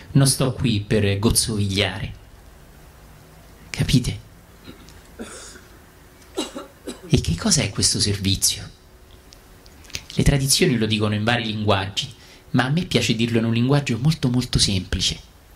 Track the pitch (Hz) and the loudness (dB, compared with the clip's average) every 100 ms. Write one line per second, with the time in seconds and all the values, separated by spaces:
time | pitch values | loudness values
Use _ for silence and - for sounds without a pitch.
0 | - 143 139 - 123 - 123 104 101 110 | -2 4 4 2 -2 -2 -2 -2 0 0
1 | 101 101 113 110 - 104 101 95 95 95 | 2 2 2 2 0 -2 -2 0 -2 -2
2 | - - - - - - - - - - | -8 -10 -18 -20 -20 -20 -20 -20 -20 -20
3 | - - - - - - - - - - | -20 -20 -20 -20 -20 -20 -10 -4 2 2
4 | - - - - - - - - - - | 2 -4 -12 -20 -20 -20 -20 -20 -20 -20
5 | - - - - - - - - - - | -20 -18 -16 -16 -18 -20 -20 -20 -20 -20
6 | - - - - - - - - - - | -20 -20 -14 -10 -10 -10 -16 -18 -16 -16
7 | 180 - - 165 220 156 101 104 98 107 | -2 0 0 -2 0 0 -2 -2 -2 0
8 | 117 98 95 98 - - - - - - | -2 -2 -2 0 -2 -4 -8 -20 -20 -20
9 | - - - - - - - - - - | -20 -20 -20 -20 -20 -20 -20 -20 -14 -14
10 | - - 120 139 135 - 175 117 110 107 | -6 0 2 4 2 2 4 2 2 0
11 | 104 104 110 120 110 107 104 98 98 - | 0 0 0 0 0 -2 2 2 0 -6
12 | - - - - - 127 127 160 180 123 | -8 -10 -20 -20 -2 0 2 0 0 0
13 | 113 110 117 113 113 113 123 143 135 110 | 2 0 2 2 2 2 2 2 2 0
14 | 147 160 127 123 123 - - 95 95 92 | 2 2 2 0 0 0 2 0 -2 -2
15 | - 80 - - - | -2 -4 -10 -20 -20